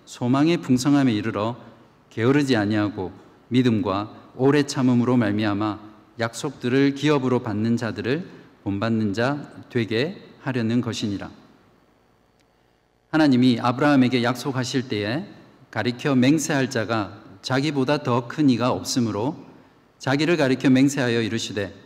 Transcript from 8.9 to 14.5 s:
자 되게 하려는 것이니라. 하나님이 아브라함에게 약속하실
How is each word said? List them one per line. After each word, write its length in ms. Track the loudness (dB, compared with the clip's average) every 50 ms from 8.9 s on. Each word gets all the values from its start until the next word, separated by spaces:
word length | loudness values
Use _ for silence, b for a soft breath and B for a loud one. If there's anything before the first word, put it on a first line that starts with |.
| -2 0 -2 -2 -2
자 360 | -2 -2 -2 -2 -4 -8 -12 -16 -20 -16 -8
되게 540 | -4 -4 -2 -2 -2 -2 -2 -4 -6 -10 -16 -20 -20 -10
하려는 400 | -8 -6 -4 -2 -2 0 0 -2
것이니라. 500 | -2 -2 -4 -4 -4 -6 -6 -6 -8 -12 -16 -18 -20 -20 _ _ _ _ _ _ _ _ _ _ _ _ _ _ _ _ _ _ _ _ _ _ _ _ _ _ _ _ _ _ _ _
하나님이 480 | 0 2 4 4 6 6 4 4 4 2
아브라함에게 600 | 2 0 0 2 2 4 4 6 4 4 4 2 0
약속하실 640 | 0 -2 -2 -4 -6